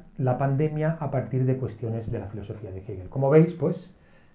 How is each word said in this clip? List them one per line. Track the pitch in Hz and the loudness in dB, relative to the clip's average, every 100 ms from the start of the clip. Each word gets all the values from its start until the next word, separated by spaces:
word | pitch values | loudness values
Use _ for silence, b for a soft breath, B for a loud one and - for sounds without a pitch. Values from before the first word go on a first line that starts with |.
| - - | -10 -2
la | 127 127 | 0 2
pandemia | 139 139 151 151 156 160 | 2 2 2 2 0 0
a | 135 | -2
partir | 131 - 131 131 | -2 -2 0 2
de | 127 | 0
cuestiones | 117 - 113 113 110 | -2 -6 -6 -6 -6
de | 117 | -6
la | 101 | -8
filosofía | 107 101 104 101 | -10 -10 -12 -12
de | 95 | -12
Hegel. | - 92 90 | -10 -12 -8
Como | 135 139 | 0 6
veis, | 156 170 | 8 6
pues, | - 156 180 - - b b b | 4 -2 -2 -8 -20 b b b